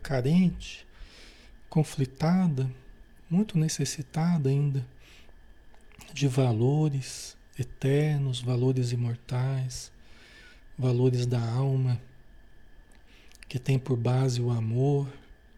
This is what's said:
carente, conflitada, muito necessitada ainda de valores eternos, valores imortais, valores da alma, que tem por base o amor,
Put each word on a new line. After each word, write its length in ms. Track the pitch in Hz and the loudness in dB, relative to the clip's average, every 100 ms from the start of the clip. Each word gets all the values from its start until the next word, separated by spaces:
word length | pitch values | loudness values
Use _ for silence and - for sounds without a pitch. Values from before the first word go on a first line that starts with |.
carente, 840 | - 135 127 170 185 - - - - - - - - - - - - | -2 -2 2 4 4 0 -8 -16 -20 -20 -20 -20 -20 -20 -20 -20 -4
conflitada, 1000 | 165 147 - 131 - 156 185 180 135 131 127 - - - - - | -2 -2 -2 -4 -2 2 2 2 0 -4 -6 -16 -20 -20 -20 -2
muito 300 | 170 214 165 | 0 2 0
necessitada 880 | 156 - 143 - 143 160 165 175 135 | 0 0 -4 -6 -6 -2 2 2 2
ainda 380 | 139 147 135 123 - - - - - - - - - - - - | 2 2 0 -4 -12 -20 -20 -20 -20 -20 -20 -20 -20 -20 -20 -16
de 160 | 135 139 | -2 0
valores 1080 | 127 127 110 123 151 156 139 127 - - - - - | 4 2 4 4 4 2 0 -6 -12 -14 -18 -16 -10
eternos, 800 | 123 - 135 143 151 147 135 123 | -8 -4 0 2 2 0 -2 -2
valores 520 | 123 123 127 127 120 | -2 0 2 2 0
imortais, 960 | 120 120 120 - 123 131 135 131 127 - - - - - - - - - - | -2 -2 -4 -6 -4 -2 -2 -4 -8 -14 -20 -20 -20 -20 -20 -20 -20 -18 -4
valores 500 | 127 123 127 123 123 | 0 2 2 2 0
da 140 | 123 | 0
alma, 600 | 117 120 139 135 127 123 - - - - - - - - - - - - - - - | 0 0 0 0 0 -2 -6 -20 -20 -20 -20 -20 -20 -20 -20 -20 -20 -20 -20 -20 -12
que 100 | 127 | -6
tem 200 | 123 135 | 0 0
por 180 | 123 123 | 0 -2
base 440 | 120 127 131 120 | 0 2 2 0
o 100 | 120 | 0
amor, 580 | 120 110 117 139 143 139 - - - - | -2 -2 0 2 0 -2 -10 -20 -20 -20